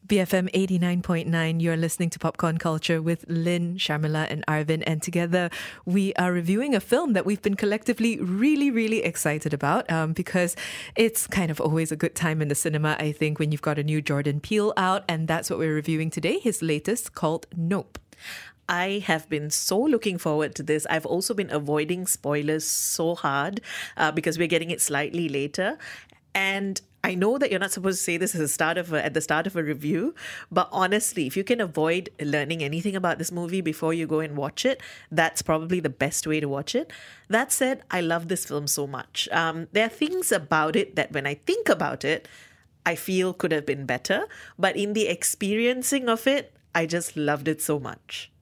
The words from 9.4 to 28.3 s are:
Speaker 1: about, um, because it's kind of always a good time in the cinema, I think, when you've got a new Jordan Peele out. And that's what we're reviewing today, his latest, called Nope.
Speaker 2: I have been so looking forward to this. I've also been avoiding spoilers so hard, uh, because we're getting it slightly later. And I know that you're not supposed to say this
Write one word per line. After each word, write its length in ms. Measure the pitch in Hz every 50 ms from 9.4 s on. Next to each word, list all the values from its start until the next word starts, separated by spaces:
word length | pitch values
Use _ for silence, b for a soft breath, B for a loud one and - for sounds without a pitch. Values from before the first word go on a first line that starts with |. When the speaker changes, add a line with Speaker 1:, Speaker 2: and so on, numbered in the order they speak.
| - 160 151
Speaker 1:
about, 340 | 143 - 139 160 220 - -
um, 220 | 165 160 160 156 160
because 420 | - 180 - - 190 180 170 - B B B B B B B B
it's 300 | - 226 226 226 - -
kind 240 | - - 196 185 160
of 100 | 156 -
always 320 | - 156 151 160 165 156
a 40 | 156
good 180 | 151 - 165 -
time 300 | - 175 170 156 156 156
in 40 | 147
the 60 | 143
cinema, 420 | - - 165 151 151 151 156 156 -
I 120 | 156 151
think, 280 | 147 - 156 151 151 -
when 120 | 156 151
you've 120 | 151 143 -
got 160 | 156 151 147
a 40 | 147
new 200 | 151 151 156 147
Jordan 360 | - 147 143 143 147 143 151
Peele 340 | - - 214 214 208 214 - -
out. 260 | 190 185 190 202 196 -
And 200 | 170 160 160 160
that's 220 | 160 170 - -
what 80 | - -
we're 160 | 160 160 151
reviewing 380 | 151 147 170 165 156 160 165
today, 260 | - - 156 170 247 381
his 240 | - 240 196 -
latest, 540 | - 160 156 151 156 - 208 247 - - -
called 320 | - - 156 160 165 - - -
Nope. 420 | 170 165 165 190 190 - - _ - _ _ B B B B B B B B B B _ -
Speaker 2:
I 320 | 175 175 180 190 196 208 190 -
have 200 | 170 160 156 -
been 200 | 160 151 147 151
so 300 | - - - - 190 196
looking 400 | 247 311 285 226 - 208 185 175
forward 340 | - 170 151 151 151 147 156
to 80 | - 147
this. 220 | 151 151 156 147 -
I've 160 | - 160 156 -
also 260 | - 175 190 - 233
been 160 | 196 196 -
avoiding 560 | - 151 147 143 147 151 151 156 180 180 185
spoilers 600 | 185 - - - 139 147 147 143 147 156 156 156
so 500 | - - - - - - - 170 160 175
hard, 460 | 165 - 147 139 143 143 170 196 214 B B B B B B B B
uh, 140 | 165 151
because 260 | 156 165 156 175 160 165
we're 100 | 175 165
getting 220 | 170 165 165 165
it 120 | 175 -
slightly 460 | - - 151 139 147 147 - 170 170 156
later. 520 | 135 139 139 143 - - 185 202 294 311 B B B B B B B B _ _ _
And 440 | 190 196 190 196 196 196 196 190 - - _ _ _ -
I 100 | 185 180
know 220 | 180 185 208 240 277
that 140 | 285 262
you're 80 | 202 185
not 140 | 190 190 -
supposed 240 | - 180 196 190 185
to 60 | -
say 120 | - 175
this 180 | 170 180 175